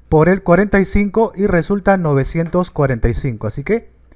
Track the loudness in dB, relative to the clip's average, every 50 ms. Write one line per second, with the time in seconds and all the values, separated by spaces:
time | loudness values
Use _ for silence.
0 | _ _ 2 4 4 4 2 2 2 2 2 4 4 2 2 0 2 2 0 0
1 | 0 0 0 0 0 0 -2 -4 -2 0 0 0 0 -2 -4 0 2 2 2 2
2 | 2 0 0 0 0 -2 -4 -4 -4 -2 -2 -2 -2 -2 -2 -2 0 0 0 0
3 | 0 -2 -2 -2 -4 -6 -6 -6 -8 -8 -8 -8 -4 -4 -4 -4 -4 -8 _ _
4 | _ _ -20